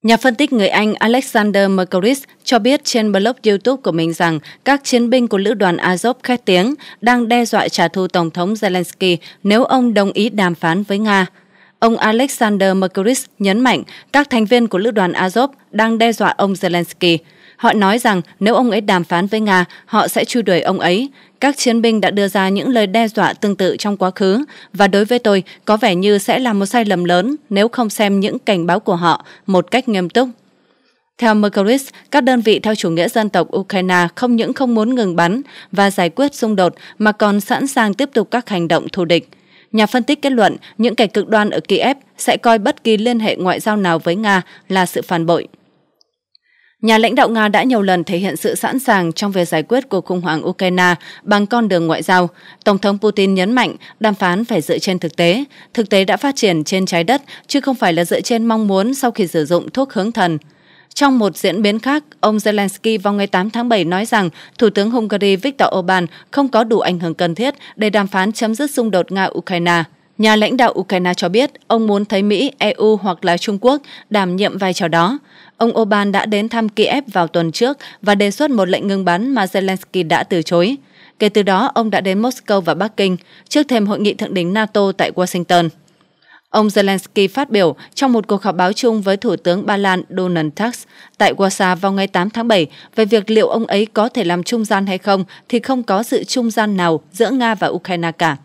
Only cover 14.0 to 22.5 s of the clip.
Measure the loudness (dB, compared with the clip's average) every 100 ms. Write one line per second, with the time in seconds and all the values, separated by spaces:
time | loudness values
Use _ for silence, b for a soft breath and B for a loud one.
14 | B 0 2 0 2 2 2 0 0 0
15 | 0 0 -2 0 -2 -4 _ -2 0 2
16 | 0 2 0 0 -2 0 -2 -2 -4 -2
17 | 0 0 b b b b 0 2 2 2
18 | 2 0 -4 B 0 2 2 0 0 0
19 | 0 -2 -2 -2 2 2 2 B _ 0
20 | 0 -2 -2 -2 0 0 0 -2 0 0
21 | -4 b b _ -2 0 0 2 2 2
22 | 0 0 0 0 0